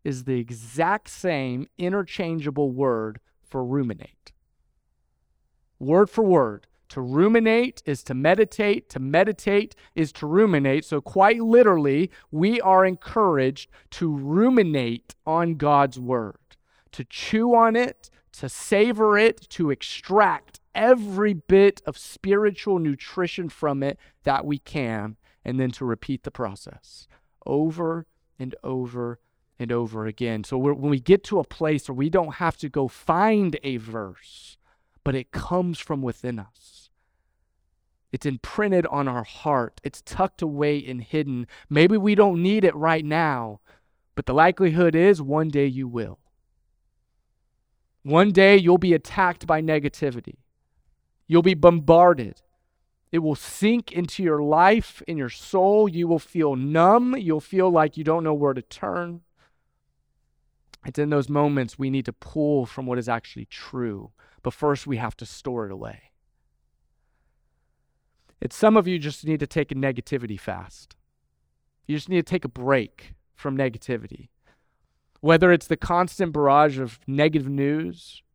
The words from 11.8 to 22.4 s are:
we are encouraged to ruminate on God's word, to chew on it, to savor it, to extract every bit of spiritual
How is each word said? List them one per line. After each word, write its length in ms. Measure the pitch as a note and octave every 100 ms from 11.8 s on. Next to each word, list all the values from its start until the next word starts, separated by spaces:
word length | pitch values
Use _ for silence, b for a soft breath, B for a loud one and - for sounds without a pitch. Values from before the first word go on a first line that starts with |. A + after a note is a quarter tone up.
| C#3+ C#3 F3+ b b
we 300 | D3+ F#3+ A#3
are 240 | F#3+ F#3+
encouraged 840 | F#3+ F3+ - A3+ G3+ D3 C3 C#3 - b b
to 220 | - E3+
ruminate 1000 | C#3+ C3+ E3 A#3 B3+ F#3 D3 A#2+ A#2+ - - -
on 280 | D#3+ E3+
God's 440 | D#3+ D3 C#3+ C#3+ B2+
word, 580 | B2 B2+ G#2+ - _ _ _ _ _
to 120 | -
chew 500 | - - - A3 A#3+
on 220 | A#3 A3+ A3+
it, 340 | B3 - - _ _
to 160 | - C3+
savor 720 | - - G3+ A3+ G#3+ G#3+ G#3
it, 300 | A3+ A3+ -
to 200 | - D#3+
extract 920 | C3+ - - - G3 G3+ D3 - - _
every 580 | - A3 B3+ G#3 F#3+ G#3
bit 500 | F3+ - G3 G3+ G3 -
of 100 | -
spiritual 840 | - - F#3+ G3+